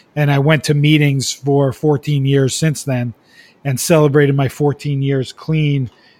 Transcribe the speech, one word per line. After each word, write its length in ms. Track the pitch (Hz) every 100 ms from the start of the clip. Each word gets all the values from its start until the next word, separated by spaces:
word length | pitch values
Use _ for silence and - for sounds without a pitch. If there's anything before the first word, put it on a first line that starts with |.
| _ -
And 160 | 143
I 80 | 139
went 240 | 143 156
to 100 | -
meetings 580 | 147 147 151 147 135 123
for 400 | - 135 139 139
fourteen 520 | - 151 143 - 147 135
years 300 | 139 135 -
since 280 | 160 147
then 300 | - 127 120 - _ - - _
and 160 | 139 127
celebrated 560 | - 165 151 143 143 139
my 140 | 131
fourteen 540 | - 147 135 147 139
years 280 | 135 139 123
clean, 600 | - - 160 147 143 123 - _ _